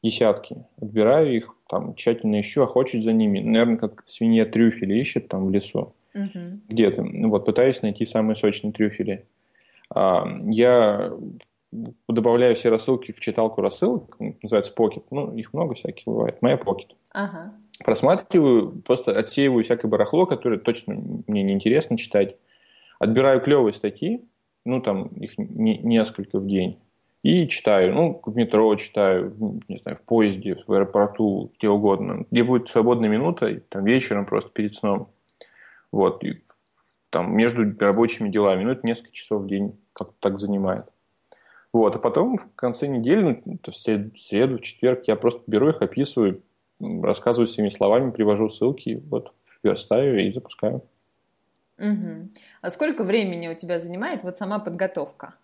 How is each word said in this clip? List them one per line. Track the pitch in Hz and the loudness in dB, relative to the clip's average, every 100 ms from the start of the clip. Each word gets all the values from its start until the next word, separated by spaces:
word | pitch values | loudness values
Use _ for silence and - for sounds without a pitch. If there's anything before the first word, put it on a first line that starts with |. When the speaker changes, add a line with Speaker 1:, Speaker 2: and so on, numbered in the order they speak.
Speaker 1:
десятки. | 113 - 113 104 - 113 - _ | -2 2 2 2 -4 -18 -18 _
Отбираю | 107 110 107 143 156 | -6 0 4 4 4
их, | 120 - - _ | 0 -4 -20 _
там, | 92 - | -6 -6
тщательно | - - 113 110 104 | -4 0 0 0 -2
ищу, | 101 - | -2 0
охочусь | 127 123 131 120 | 2 2 0 -2
за | 110 | 0
ними. | 113 107 98 | 2 2 0
Наверное, | 110 113 117 113 | 2 2 2 2
как | 107 - - | -2 -8 -20
свинья | - 113 113 | -2 2 4
трюфели | 110 113 117 113 95 104 | 2 4 4 4 -2 0
ищет | 139 - - | 0 -4 -4
там | 95 95 | -4 0
в | |
лесу. | 98 95 - - _ _ | 0 -2 -6 -6 _ _
Speaker 2:
Мгм. | 202 196 180 175 196 _ | -10 -10 -10 -14 -16 _
Speaker 1:
Где-то. | 113 104 - - - 110 | 2 2 2 -6 -2 0
Вот, | 104 104 | 0 0
пытаюсь | 113 127 131 | 2 2 2
найти | 107 101 | -4 -4
самые | 113 113 110 107 | -4 -2 -2 0
сочные | 107 101 107 | 0 -2 -8
трюфели. | - 107 104 104 98 _ _ _ _ _ _ _ | -2 -2 -2 -6 -6 _ _ _ _ _ _ _
А, | - 98 90 - - | 0 2 2 0 -6
я | 101 110 120 123 107 101 - - - - _ _ _ 113 113 - - | -2 4 6 6 4 2 -4 -8 -14 -18 _ _ _ -14 -14 -16 -2
добавляю | 117 117 120 123 | 0 4 4 4
все | 113 120 | 4 2
рассылки | 110 - 127 - | 2 2 -2 -2
в | - | -8
читалку | - 110 110 110 | -6 0 -2 0
рассылок, | 98 - 208 240 - - 110 - | -4 0 -2 -2 -6 -12 -12 -10
называется | 107 107 101 - | -2 0 0 0
Pocket. | 110 - - | 0 0 -10
Ну, | 135 143 | -8 -8
их | 117 110 | -10 -8
много | 143 165 | -6 -4
всяких | 120 - - | -6 -10 -10
бывает. | - 113 113 - | -6 -2 -2 0
Моя | 123 139 | 0 0
Pocket. | - 95 - _ _ | -2 -6 -8 _ _
Speaker 2:
Ага. | - 202 165 170 - _ - | -8 -8 -8 -16 -20 _ -6
Speaker 1:
Просматриваю, | - 113 - 190 - 185 143 120 - - | -2 2 2 2 2 4 6 6 4 -8
просто | - 127 123 104 | -2 0 2 -2
отсеиваю | 110 - 139 123 | -2 2 2 2
всякое | 110 117 113 | 2 0 0
барахло, | 104 104 156 185 | 0 2 2 2
которое | - 123 104 | 0 -2 -2
точно | - 117 - 104 - - - | -2 -4 -6 -10 -8 -10 -4
мне | 104 | -2
не | 98 | 0
интересно | 98 110 135 156 117 | 0 2 2 0 -6
читать. | - 104 98 - _ _ _ _ _ _ | -2 0 0 -4 _ _ _ _ _ _
Отбираю | 107 113 135 131 | 0 4 4 4
клёвые | 135 143 113 | 4 4 4
статьи, | 104 104 - 165 240 - _ _ _ - | 0 -6 -4 -4 -4 -8 _ _ _ -4
ну, | 127 | -2
там | 117 95 110 | -2 -4 -6
их | - - - | -12 -14 -10
не-, | 104 - 110 107 | -10 -2 0 0
несколько | 117 113 110 - 98 101 | 2 2 2 -4 -6 -4
в | 98 | -2
день, | 98 92 - _ _ _ _ | -2 -2 -6 _ _ _ _
и | 143 175 156 | 2 2 2
читаю. | - - 101 92 | -2 2 4 4
Ну, | 104 165 - | 4 0 -2
в | - 110 | -6 -2
метро | 113 107 110 107 | 2 4 4 2
читаю, | - - 98 92 90 | -2 0 2 2 -2
в, | 107 107 98 - | -6 -8 -8 -12
не | - | -12
знаю, | - - | -12 -14
в | |
поезде, | - 117 107 95 98 92 - | -2 2 2 0 -6 -8 -2
в | |
аэропорту, | 98 98 104 104 - 110 98 - _ | 0 2 2 0 0 -2 -2 -6 _
где | 107 | 2
угодно. | 101 104 98 98 92 - | 2 2 0 -2 -8 -2
Где | 120 | 0
будет | 117 123 120 | 2 2 2
свободная | 120 113 120 110 | 2 4 2 2
минута, | 107 151 170 110 | 0 0 -2 -4
и | 107 | -6
там | _ 98 | _ -4
вечером | 98 127 - 104 98 | 2 2 0 -4 -2
просто | 104 104 | -4 -4
перед | - 107 104 | -6 -6 -4
сном. | 107 98 - _ _ _ - _ - _ _ | -2 -2 -6 _ _ _ -20 _ -20 _ _
Вот, | 104 92 - | 0 0 0
и | - - _ _ _ _ _ _ _ | -8 -10 _ _ _ _ _ _ _
там | - 87 95 | -4 0 2
между | 117 120 104 - | 2 2 -2 2
рабочими | 101 101 117 - 107 | 2 4 2 0 -2
делами. | 104 101 95 | 2 2 2
Ну, | 107 | 0
это | 127 117 | -2 -4
несколько | 117 - | -4 -8
часов | - - 107 | -20 -6 -6
в | 98 | -4
день | 98 101 110 _ | -4 -4 -8 _
как-то | - 98 _ | -14 -14 _
так | 101 95 | -4 -4
занимает. | 101 101 95 101 - _ _ _ _ _ _ _ _ | -4 -2 -2 -4 -8 _ _ _ _ _ _ _ _
Вот, | 117 107 - | 2 2 2
а | |
потом | 120 143 214 247 | 0 2 0 -2
в | - | -8
конце | - 123 113 143 | -6 -6 -4 -4
недели, | 131 117 196 180 117 | -2 2 2 2 0
ну, | - | -6
это | - - | -14 -14
в | - | -10
сред-, | - 107 104 - | -2 -2 -4 -14
среду, | - 101 135 120 | -4 0 0 0
в | |
четверг, | - - 123 127 - | -10 -2 0 0 0
я | 107 | 0
просто | 120 117 - | 0 -2 -2
беру | 107 143 | 2 2
их, | 156 | 2
описываю, | 101 - 139 - 104 92 _ _ _ _ | -2 -2 -4 2 0 0 _ _ _ _
м, | - 90 | -8 -4
рассказываю | 104 101 - 120 113 | -2 -2 0 2 0
своими | - 104 | 0 -4
словами, | - 101 113 131 | 0 2 2 2
привожу | 113 104 104 110 | 0 0 2 0
ссылки, | - 120 147 - 117 147 | 0 -2 -2 -8 -10 -6
вот, | 120 - _ _ _ | -8 -8 _ _ _
верстаю | 107 95 - 110 139 117 95 | -2 -2 0 0 2 2 0
и | |
запускаю. | 117 - - 107 131 - _ _ _ _ _ _ _ _ _ | -4 -12 -6 -6 -6 -12 _ _ _ _ _ _ _ _ _
Speaker 2:
Мгм. | 208 202 175 160 180 - - _ | -4 -4 -4 -12 -18 -20 -20 _
А | 175 | -12
сколько | - 302 294 | -4 -4 -2
времени | 190 220 196 170 170 | -2 -2 -2 -6 -10
у | |
тебя | 165 170 175 | -12 -6 -6
занимает | 170 180 269 277 | -6 -10 -8 -8
вот | 180 180 | -10 -10
сама | 202 208 | -6 -6
подготовка? | 208 175 190 175 139 _ - _ | -6 -6 -6 -6 -10 _ -20 _